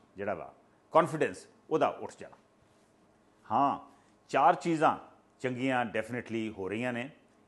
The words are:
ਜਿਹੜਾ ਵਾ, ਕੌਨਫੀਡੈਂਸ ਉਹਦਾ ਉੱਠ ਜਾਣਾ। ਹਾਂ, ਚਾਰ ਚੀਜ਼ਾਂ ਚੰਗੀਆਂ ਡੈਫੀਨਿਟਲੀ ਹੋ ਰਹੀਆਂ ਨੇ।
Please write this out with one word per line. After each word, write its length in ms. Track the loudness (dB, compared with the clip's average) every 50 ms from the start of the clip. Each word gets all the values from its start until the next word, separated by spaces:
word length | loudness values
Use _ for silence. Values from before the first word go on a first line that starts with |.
| _ _ _
ਜਿਹੜਾ 180 | -8 -6 -4 -4
ਵਾ, 200 | -6 -8 -14 -16 _ _ _ _ _ _ _
ਕੌਨਫੀਡੈਂਸ 560 | 4 4 4 4 2 0 0 0 -2 -8 -16 -20 _ _ _ -4
ਉਹਦਾ 180 | 0 2 2 2
ਉੱਠ 240 | 0 -4 -12 -14 -14 -16
ਜਾਣਾ। 160 | -20 -20 -20 _ _ _ _ _ _ _ _ _ _ _ _ _ _ _ _ _ _ _ _ _ _ -2
ਹਾਂ, 280 | 0 2 2 2 2 -2 -6 -16 -20 _ _ _ _ _ _ _
ਚਾਰ 260 | 2 4 6 6 6
ਚੀਜ਼ਾਂ 440 | 4 2 -2 0 4 4 2 2 2 -6 -18 -20 _ _ _ _ _
ਚੰਗੀਆਂ 440 | -6 -4 -4 -2 -2 0 2 2 0
ਡੈਫੀਨਿਟਲੀ 680 | 0 -2 -4 -4 -4 -6 -8 -8 -6 -6 -4 -4 -6
ਹੋ 180 | -6 -8 -6 -6
ਰਹੀਆਂ 240 | -4 -4 -4 -4 -4
ਨੇ। 180 | -4 -8 -8 -12 -20 _ _ _ _ _